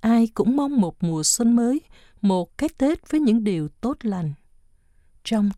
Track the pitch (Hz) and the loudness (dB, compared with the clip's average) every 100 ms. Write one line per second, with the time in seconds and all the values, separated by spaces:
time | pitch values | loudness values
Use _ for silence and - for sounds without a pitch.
0 | 220 233 226 - 220 277 277 277 175 - | 2 2 2 0 0 0 0 0 0 -2
1 | 170 160 156 - 233 240 233 294 _ - | -4 -2 -2 0 2 2 2 -2 _ -20
2 | - - 196 185 175 - 285 - 269 349 | -20 -2 0 0 -2 -6 -6 0 -2 -2
3 | - 311 269 226 214 170 147 - 233 285 | -2 0 2 2 0 -2 -6 -6 -8 -6
4 | 220 185 156 143 _ _ _ _ _ _ | -6 -4 -6 -8 _ _ _ _ _ _
5 | _ _ - 220 208 | _ _ -4 0 0